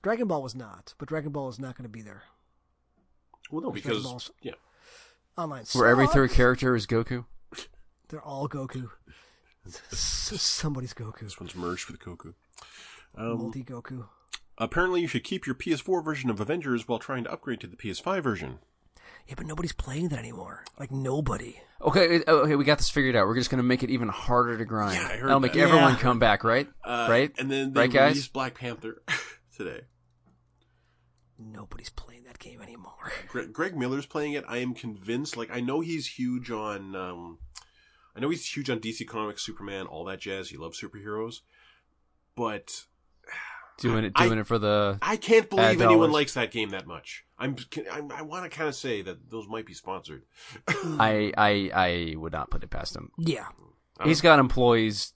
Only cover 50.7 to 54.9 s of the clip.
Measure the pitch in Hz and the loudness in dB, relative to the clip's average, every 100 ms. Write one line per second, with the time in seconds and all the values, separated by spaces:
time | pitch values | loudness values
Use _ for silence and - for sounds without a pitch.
50.7 | 196 185 151 110 107 107 - 104 101 98 | -4 -4 2 2 2 0 2 2 2 0
51.7 | 92 90 87 82 80 80 80 - - 82 | 0 2 0 -4 -6 -8 -8 -4 -4 -4
52.7 | 76 73 - - - 165 - - - - | -8 -8 -10 -12 -4 -2 -2 -8 -18 -20
53.7 | _ _ - 139 151 170 151 127 123 120 | _ _ -2 2 6 8 8 8 6 6
54.7 | 117 110 | 6 4